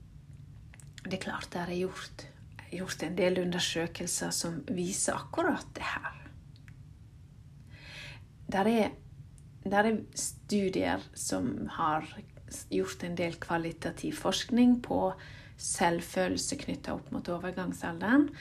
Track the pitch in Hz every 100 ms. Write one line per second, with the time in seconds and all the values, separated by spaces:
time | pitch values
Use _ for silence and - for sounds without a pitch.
0 | - - - - - - - - - -
1 | 190 185 - - - 185 175 180 185 -
2 | - - - - - - - 180 185 -
3 | 156 180 180 185 180 175 - 165 170 -
4 | 175 - 170 - 170 170 - 180 180 196
5 | - - - - 339 220 - - - -
6 | - - - - - - - - - -
7 | - - - - - - - - - -
8 | - - - - - 196 202 233 208 -
9 | - - - - - - 190 196 220 220
10 | - - - - - 208 190 180 185 -
11 | - - - 95 - - - - 160 156
12 | - - - - - - - 190 190 -
13 | 180 175 170 170 - 170 165 165 175 -
14 | 156 147 - 196 - 240 247 240 - 185
15 | 190 190 - - - - - - 175 170
16 | 170 - 185 - - - - 180 - -
17 | - - - 175 180 180 180 175 175 170
18 | 190 269 294 -